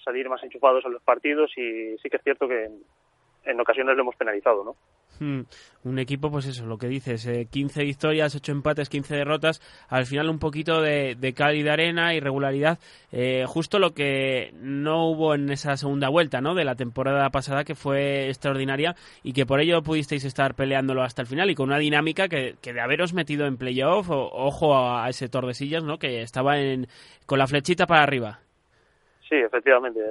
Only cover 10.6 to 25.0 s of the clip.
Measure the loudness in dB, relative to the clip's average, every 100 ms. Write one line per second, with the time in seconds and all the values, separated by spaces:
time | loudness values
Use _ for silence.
10.6 | 0 2 2 2 -2 -2 -4 2 2 2
11.6 | 2 2 2 2 2 0 0 0 0 2
12.6 | 2 0 -6 -20 -10 -2 0 0 -2 -2
13.6 | 0 2 2 2 -2 0 0 -2 -4 -12
14.6 | -8 -4 0 2 2 2 2 2 0 -2
15.6 | -2 -2 -2 0 2 2 2 0 0 0
16.6 | 0 -2 -6 -2 0 2 2 0 -2 -4
17.6 | -4 -6 -2 0 0 -2 -4 -4 -4 -2
18.6 | -2 0 -2 -4 -16 -14 -6 0 2 4
19.6 | 4 2 2 -2 -2 -4 -4 0 -2 0
20.6 | 0 0 0 0 -2 -4 -6 0 0 0
21.6 | 0 2 2 2 2 0 -2 -2 -4 -8
22.6 | -10 -4 0 0 0 -2 -2 0 -2 -2
23.6 | -4 0 2 2 2 -2 -2 0 -2 2
24.6 | 4 4 4 0